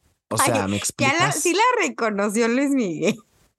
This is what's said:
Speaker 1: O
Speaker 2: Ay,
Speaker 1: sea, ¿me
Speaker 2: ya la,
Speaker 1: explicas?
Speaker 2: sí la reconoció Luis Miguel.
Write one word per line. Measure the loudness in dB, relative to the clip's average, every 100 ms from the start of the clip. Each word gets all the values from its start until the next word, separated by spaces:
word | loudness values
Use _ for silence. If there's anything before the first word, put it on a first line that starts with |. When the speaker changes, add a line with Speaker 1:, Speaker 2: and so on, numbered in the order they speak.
| _ _ -6
Speaker 1:
O | -2
Speaker 2:
Ay, | 0
Speaker 1:
sea, |
¿me | 0
Speaker 2:
ya | -2
la, | -4
Speaker 1:
explicas? | -4 -2 0 2 0 0
Speaker 2:
sí | 0
la | 2 2 2 0
reconoció | -2 -2 0 0 0 0
Luis | 2 0
Miguel. | 0 -2 -2 -2 -2 -8 _ _